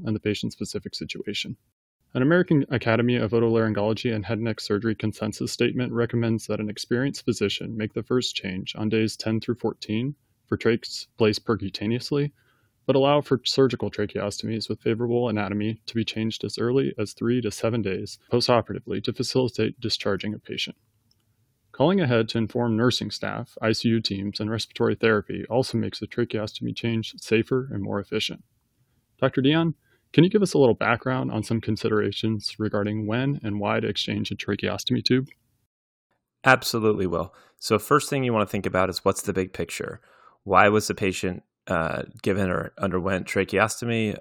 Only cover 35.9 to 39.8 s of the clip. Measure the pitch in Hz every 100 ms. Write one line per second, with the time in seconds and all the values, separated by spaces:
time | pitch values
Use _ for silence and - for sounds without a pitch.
35.9 | _ _ _ _ _ 131 127 - 117 107
36.9 | 101 92 85 85 - _ _ - 110 -
37.9 | 147 - 139 127 110 101 101 92 92 92
38.9 | 87 98 - - 92 92 - 85 -